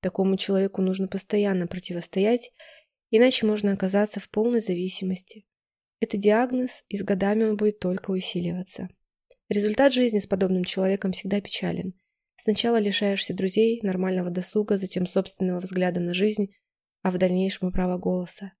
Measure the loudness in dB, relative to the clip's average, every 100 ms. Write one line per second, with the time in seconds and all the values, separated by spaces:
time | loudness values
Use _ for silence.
0 | -4 0 0 2 0 0 0 0 -2 0
1 | -4 -6 -2 0 2 0 -2 -6 -8 -8
2 | -4 0 2 2 -2 _ -20 -20 _ _
3 | _ 6 6 6 2 2 0 0 0 2
4 | 0 -2 -6 -2 2 0 0 -2 -2 -4
5 | -4 -4 -8 -20 _ _ _ _ _ _
6 | -4 2 4 4 2 0 -4 -6 _ -8
7 | -2 0 2 2 2 2 0 2 -2 -2
8 | -2 -4 -2 -4 -4 -6 -8 -10 -12 _
9 | _ _ _ _ _ 0 0 4 4 6
10 | 2 2 0 0 2 0 -2 -2 0 0
11 | -2 -4 -2 -4 -4 -6 -4 -4 -6 -10
12 | _ _ _ _ -2 0 2 2 2 0
13 | 0 0 -2 -2 0 4 4 2 -2 0
14 | 0 0 -2 -4 -2 -2 0 0 -2 -4
15 | -2 -2 -2 -2 -2 -2 -4 -2 0 0
16 | -2 0 0 0 -4 _ _ _ _ _
17 | -2 2 2 2 0 -2 -2 0 0 0
18 | -2 -2 -4 -10 -14 _